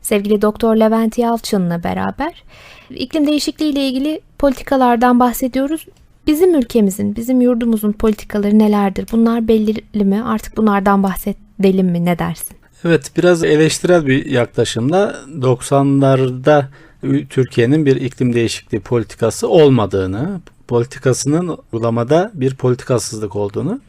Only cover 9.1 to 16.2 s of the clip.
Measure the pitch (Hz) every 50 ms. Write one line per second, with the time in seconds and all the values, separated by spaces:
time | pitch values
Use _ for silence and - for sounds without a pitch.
9.1 | 233 226 226 233 226 240 226 220 226 220 214 214 214 233 - - - 214 202 196
10.1 | 196 208 233 - 220 214 - - - - 220 214 202 202 190 208 202 196 196 196
11.1 | 180 - - 208 196 - - _ _ - 190 196 185 190 185 185 170 170 170 175
12.1 | 175 170 165 170 165 - - - - _ _ _ _ _ - 170 165 143 - -
13.1 | _ - 170 175 180 165 165 151 151 151 160 156 - - - 175 180 175 151 131
14.1 | 131 139 - - 135 123 117 - - - 117 - - 113 113 135 170 190 202 -
15.1 | - - 120 135 151 160 127 131 127 123 - - 147 139 139 139 139 139 139 135
16.1 | 135 131